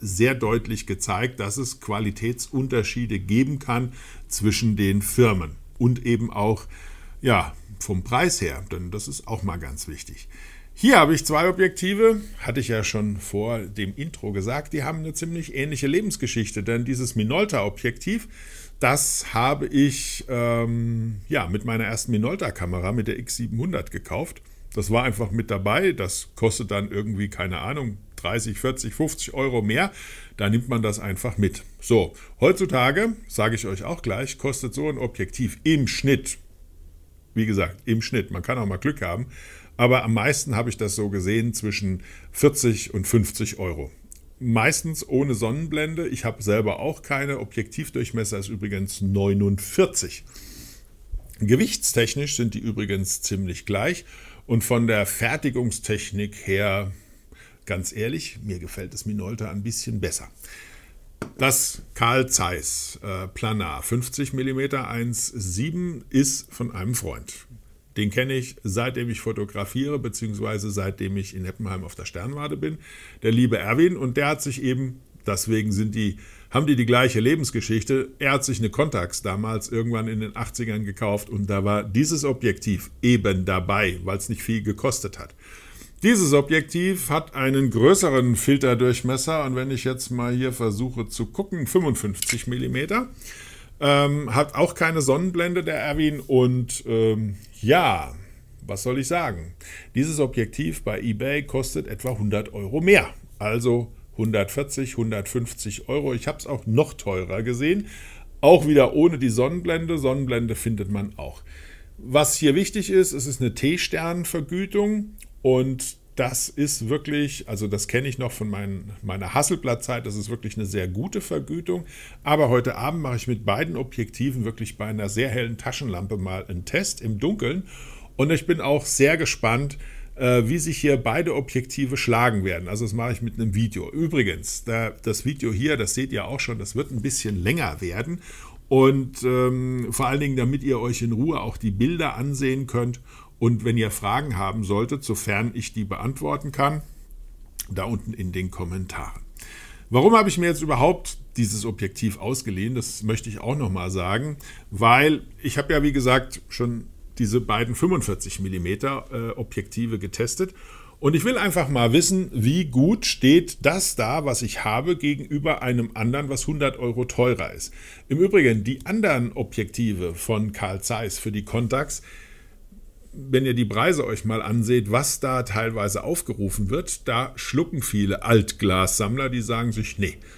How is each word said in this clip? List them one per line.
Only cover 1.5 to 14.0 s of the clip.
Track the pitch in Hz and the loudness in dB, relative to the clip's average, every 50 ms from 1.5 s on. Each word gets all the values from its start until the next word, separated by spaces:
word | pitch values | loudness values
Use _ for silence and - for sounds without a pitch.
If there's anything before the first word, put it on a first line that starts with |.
| - 139 | -4 -4
es | 127 - - - | -6 -6 -8 -10
Qualitätsunterschiede | - 110 101 107 110 101 92 - 113 117 123 123 - - - 131 135 127 127 117 104 - - 123 120 110 107 92 | -6 -4 -4 -2 -2 -2 -2 -2 -2 -4 -2 -4 -6 -4 -2 -2 0 2 0 0 0 0 -2 -4 -2 -2 -2 -2
geben | 92 98 107 123 135 151 147 135 | 0 2 4 4 4 4 0 -4
kann | - - 117 120 127 123 - - - - - - - | -2 -2 0 0 0 -2 -6 -10 -16 -18 -18 -18 -10
zwischen | - - - 104 107 101 - 120 113 104 | -8 -4 0 2 2 2 4 2 2 4
den | 104 101 98 98 101 | 4 4 4 4 2
Firmen | 101 - - 127 120 110 101 92 80 73 - - - - - - | 0 2 4 4 6 6 4 2 -2 -4 -8 -12 -16 -16 -2 2
und | 120 123 123 123 - | 4 4 4 2 2
eben | 120 120 107 117 107 | 0 2 2 0 -2
auch, | - 104 104 110 107 - - - - - - - - - - - - - | -2 0 2 2 0 0 -4 -12 -16 -16 -16 -16 -16 -16 -16 -16 -12 -2
ja, | - 131 110 90 - - - - - - 101 - | 2 4 4 4 4 0 -6 -12 -14 -16 -12 -8
vom | - - 101 92 | -4 -2 -2 -2
Preis | - 120 120 135 180 170 - - | -2 0 2 2 2 2 2 0
her, | 95 78 67 - 95 - | -2 -4 -4 -6 -8 -8
denn | - 87 90 85 | -8 -8 -8 -8
das | 98 104 - | -8 -8 -8
ist | 139 - - - - | -8 -10 -12 -8 -8
auch | - - 101 | -6 -4 -4
mal | 92 82 85 | -4 -4 -6
ganz | 78 67 71 - - | -8 -10 -10 -10 -10
wichtig. | - 73 - - - - - - - - - - - - - - - - | -10 -12 -12 -12 -14 -16 -16 -16 -16 -16 -18 -18 -18 -18 -20 -20 -18 -4
Hier | - 208 262 254 185 | 4 6 10 10 10
habe | 151 151 165 | 10 8 6
ich | 139 - | 2 2
zwei | - 156 151 170 185 | 2 2 4 4 4
Objektive, | 175 185 190 185 185 - 185 185 202 208 226 226 220 208 - - - - | 4 4 2 2 2 0 -2 -2 4 6 6 6 6 4 -2 -8 -12 -6
hatte | - - 120 135 | -6 -2 -2 -2
ich | 107 | 0
ja | 113 113 110 | 0 0 0
schon | 101 - - 107 107 104 104 95 | 0 0 0 0 0 0 -2 -4
vor | - - - 101 107 117 120 113 | -6 -4 -4 -2 -2 -2 -2 -4
dem | 95 98 104 107 101 95 98 | -6 -6 -6 -4 -4 -4 -4
Intro | - | -6